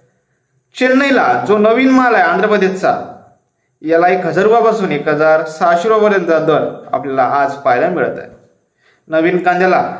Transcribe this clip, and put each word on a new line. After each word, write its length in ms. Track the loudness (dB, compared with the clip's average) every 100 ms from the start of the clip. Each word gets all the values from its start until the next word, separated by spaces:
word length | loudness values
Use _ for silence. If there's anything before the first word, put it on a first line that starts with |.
| _ _ _ _ _ _ _ -4
चेन्नईला 680 | 0 2 2 0 0 0 0
जो 100 | 2
नवीन 320 | 2 2 2
माल 240 | 2 2
आहे 100 | 2
आंध्र 240 | 0 0 0
प्रदेशचा, 520 | 0 0 0 -2 -2 -6 -18 -20 _ _ _ _ _
याला 260 | -2 2 2
एक 180 | 0 -2
हजार 180 | 0
रुपयापासून 480 | 2 2 2 0 -2
एक 160 | -4 -2
हजार 360 | 0 2 2
सहाशे 440 | -2 -2 0 0 0
रुपयापर्यंतचा 500 | 2 2 0 0 0
दर 440 | 0 -2 -2 -8 -8
आपल्याला 300 | -6 -4 -2
आज 300 | 0 0 -2
पाहायला 360 | -2 -2 0 0
मिळत 300 | -2 -4 -6
आहे. 100 | -14 -20 _ _ _ _ _ _ -6
नवीन 340 | -2 0 0
कांद्याला, 360 | 0 2 2 0 -2 -8